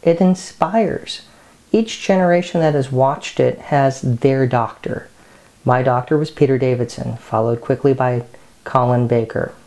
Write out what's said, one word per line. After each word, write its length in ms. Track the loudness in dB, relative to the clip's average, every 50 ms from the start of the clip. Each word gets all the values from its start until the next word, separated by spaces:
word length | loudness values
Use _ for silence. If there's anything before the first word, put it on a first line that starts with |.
It 180 | 2 2 2 4
inspires. 1000 | 4 2 2 2 -2 -16 -6 -4 -4 -2 0 0 0 0 -2 -6 -8 -10 -14 -14 -14 -20 -20 -20 -20 -20 -20 _ _ _
Each 300 | 0 0 0 0 -4 -12
generation 600 | -2 0 2 2 4 4 2 2 0 0 -2 0
that 120 | 0 2 2
has 180 | 0 -2 0
watched 480 | 0 2 2 2 0 -2 -8 -14 -2 0
it 200 | 0 0 0 -4
has 420 | -6 -2 0 2 2 2 0 -2
their 460 | -2 -2 -2 2 2 2 2 2 0 2
Doctor. 600 | 2 0 -2 -2 -6 -10 -10 -8 -8 -8 -10 -16 _ _ -20 -20 -20 -20 _ -20 _ _ _ 0
My 140 | 0 2
Doctor 340 | 2 2 0 0 0 0 0
was 140 | 0 0 -2
Peter 300 | 0 0 2 2 4 2
Davidson, 580 | 2 0 0 0 -2 -6 -6 -8 -8 -8 -8 -10
followed 420 | -10 -4 -2 0 0 0 -2 -2
quickly 320 | -2 -4 -4 0 2 2
by 320 | 2 2 0 -2 -2 -4 -6 -8 -16 -20 -20 -20 -20 _ _
Colin 420 | -2 0 0 2 2 2 2 2 2
Baker. 480 | 0 0 0 -2 -4 -6 -6 -6 -8 -16 -20